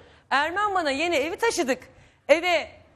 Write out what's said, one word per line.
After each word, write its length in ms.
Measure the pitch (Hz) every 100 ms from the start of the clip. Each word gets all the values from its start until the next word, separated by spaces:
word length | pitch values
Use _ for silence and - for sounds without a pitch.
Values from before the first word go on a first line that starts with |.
| - - -
Erman 460 | 262 302 370 415 381
bana, 160 | 302
"Yeni 240 | 269 339 311
evi 220 | 311 -
taşıdık. 460 | 466 - 269 247 - - - _ -
Eve 420 | 311 359 330 226 - -